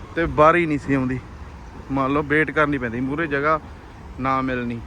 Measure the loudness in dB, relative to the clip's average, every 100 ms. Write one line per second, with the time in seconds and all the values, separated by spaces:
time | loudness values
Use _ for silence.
0 | -8 -2 0 6 8 8 4 0 0 0
1 | 0 -2 -8 -16 -16 -16 -16 -14 -4 0
2 | 2 0 2 2 2 2 2 2 -2 -2
3 | -2 -2 -2 0 0 0 -2 -18 -18 -18
4 | -16 -4 0 0 0 -2 -4 -6